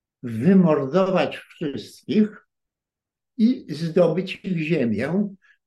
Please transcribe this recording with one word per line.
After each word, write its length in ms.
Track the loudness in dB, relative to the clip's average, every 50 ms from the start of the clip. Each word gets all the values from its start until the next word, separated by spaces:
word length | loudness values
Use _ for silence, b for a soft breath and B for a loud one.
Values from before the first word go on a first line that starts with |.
| _ _ _ _
wymordować 1120 | -12 -8 -6 0 2 4 6 6 6 4 2 2 0 0 0 0 0 2 0 0 0 -2 -4
wszystkich 1120 | -10 -16 -20 -12 -10 -8 -8 -8 -8 -12 -16 -20 -14 _ -2 2 2 2 0 -2 -8 _ _ _ _ _ _ _ _ _ _ _ _ _ _ _ _ _ _ _
i 300 | 0 0 2 0 -2 -6 -10
zdobyć 720 | -8 -6 -6 -2 2 2 2 4 2 -2 -6 -8 -10 -10 -8
ich 140 | -6 -4 -4
ziemię, 760 | -2 -2 -2 0 0 -2 -2 -2 -4 -2 -2 -2 -2 -4 -6 b b b b b _